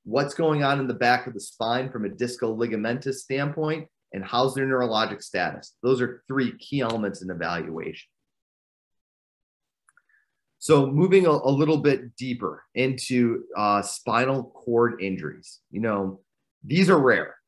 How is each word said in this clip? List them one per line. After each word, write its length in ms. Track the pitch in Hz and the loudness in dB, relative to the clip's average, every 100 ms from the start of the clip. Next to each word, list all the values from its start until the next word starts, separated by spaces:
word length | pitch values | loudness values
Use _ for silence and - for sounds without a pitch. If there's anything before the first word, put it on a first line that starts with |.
| - | -4
what's 280 | 131 143 | -2 -2
going 300 | - 165 151 | 0 0 2
on 160 | 139 139 | 2 0
in 80 | 131 | -2
the 60 | |
back 340 | 120 120 127 - | 0 2 2 0
of 60 | |
the 60 | 113 | -12
spine 500 | - - 113 123 135 | -12 -6 -4 -2 -4
from 140 | 123 101 | -6 -8
a 40 | |
discal 480 | - 120 123 113 110 | -4 -6 -4 -4 -2
ligamentous 580 | 120 110 113 127 139 135 | -2 -2 -2 -4 -6 -8
standpoint, 720 | - 135 147 151 156 156 151 _ _ | -6 -4 -4 -2 -4 -4 -8 _ _
and 100 | 98 | -12
how's 320 | 95 120 131 131 | -4 0 2 0
their 100 | 135 | 0
neurologic 560 | 131 120 110 107 101 | 0 0 0 -2 -4
status? 540 | - 95 87 95 - _ | -6 -2 -2 -4 -14 _
Those 180 | 123 131 | 0 2
are 220 | 123 - - | 0 -6 -6
three 300 | 135 120 - | -2 -2 -4
key 220 | - 143 | -6 -4
elements 420 | 117 113 101 - | -2 -2 -4 -6
in 80 | 92 | -8
evaluation. 800 | 85 85 85 80 80 - - - _ _ _ _ _ _ _ _ _ _ _ _ _ _ _ _ _ _ _ _ _ _ _ _ _ | -6 -4 -4 -6 -8 -10 -12 -18 _ _ _ _ _ _ _ _ _ _ _ _ _ _ _ _ _ _ _ _ _ _ _ _ _
So 260 | - 151 135 | 4 4 4
moving 380 | 143 185 190 180 | 4 6 6 6
a, 60 | |
a 200 | 143 131 | 4 2
little 260 | 139 156 156 | 2 2 2
bit 380 | 139 131 123 - | 2 2 -2 -10
deeper 480 | 131 120 98 - - - | -8 -4 -6 -8 -8 -2
into, 680 | 131 123 - 127 120 117 - 92 | -2 -2 -2 2 2 0 -6 -2
uh, 260 | 104 101 | 2 2
spinal 720 | 95 - - 113 131 135 120 - | 0 -6 -2 0 2 0 -4 -10
cord 460 | - 117 117 104 | 0 2 2 0
injuries, 580 | 95 95 78 - - - _ | -4 -4 -8 -12 -18 -20 _
you 120 | 98 | -4
know, 380 | 113 104 95 95 _ _ _ _ | -2 -2 -2 -6 _ _ _ _
these 260 | - 156 185 | -2 2 4
are 100 | 175 | 6
rare, 360 | 131 98 76 - | 6 4 0 -10